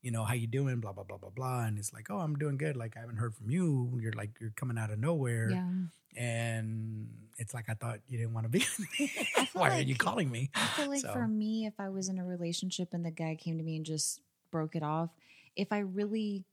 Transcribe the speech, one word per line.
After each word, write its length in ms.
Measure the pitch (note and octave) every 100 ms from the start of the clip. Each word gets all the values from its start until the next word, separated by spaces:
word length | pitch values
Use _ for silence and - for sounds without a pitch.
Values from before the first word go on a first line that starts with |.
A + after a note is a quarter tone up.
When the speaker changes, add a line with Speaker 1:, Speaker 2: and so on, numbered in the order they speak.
Speaker 1:
you 80 | B2+
know, 140 | A2+
how 100 | G#2+
you 120 | B2 A2+
doing? 340 | B2+ C#3 B2
Blah, 120 | A2
blah, 120 | G2
blah, 120 | F#2+ F#2+
blah, 140 | G2
blah." 340 | G#2 C3 B2+
And 140 | A2+ G#2
it's 140 | G#2
like, 180 | A2 A2
"Oh, 80 | G3+
I'm 180 | D#3+ D3
doing 200 | D3+ C3+
good. 180 | D#3 C3
Like, 200 | A2+ A2+
I 40 |
haven't 160 | A#2 A2+
heard 180 | A#2
from 160 | G#2+ G#2+
you. 480 | D#3+ F3+ C3+ B2 B2
You're 120 | A2+
like, 260 | A2 G#2 -
you're 100 | A2+
coming 280 | G#2+ C3 A#2
out 120 | A2
of 80 | G#2+
nowhere." 520 | C3+ E3+ C3 A#2 A2+
Speaker 2:
Yeah. 200 | F#3 F3+ F#3 F3 - _ -
Speaker 1:
And 920 | A#2+ A#2 A#2 A2+ A2 A2 A2 A2 A2 A2 G#2+ -
it's 140 | A2+
like, 140 | A#2+ G#2+
"I 60 |
thought 240 | A2 A#2+ G#2+ -
you 100 | B2
didn't 160 | A2+
wanna 140 | A2+ A2+
be 100 | D3+
<laughs> 200 | C4 -
with 0 |
me. 300 | F#3+ - C#4+ - - -
Speaker 2:
I 80 | B3+
feel 140 | -
Speaker 1:
Why 60 | D#3
are 40 | -
Speaker 2:
like, 80 | C3+
Speaker 1:
you 80 | C3
calling 340 | F3+ A3+ D3+
me?" 200 | A#2+ C#3
Speaker 2:
I 120 | - A3
feel 220 | - C#4+
like 120 | C#4
Speaker 1:
So 120 | C4
Speaker 2:
for 140 | B3 A3+
me, 380 | G#3+ G#3+ A3 G#3+
if 80 | G#3
I 100 | G3
was 200 | F#3+ F#3+
in 100 | F#3+
a 60 |
relationship 720 | F3+ F3+ E3+ E3+ F#3+ - F3+
and 100 | F3
the 60 | E3+
guy 240 | D#3+ D#3+ D#3+
came 220 | - E3
to 60 |
me 120 | D#3+ D#3+
and 80 | D#3
just 340 | D#3 - - _ _ _
broke 260 | E3 D#3 E3
it 60 |
off, 280 | D3+ D#3 E3 - - - - -
if 160 | G3
I 60 | G#3
really 680 | G3+ F#3 G#3 A3 G#3 G3+ F#3+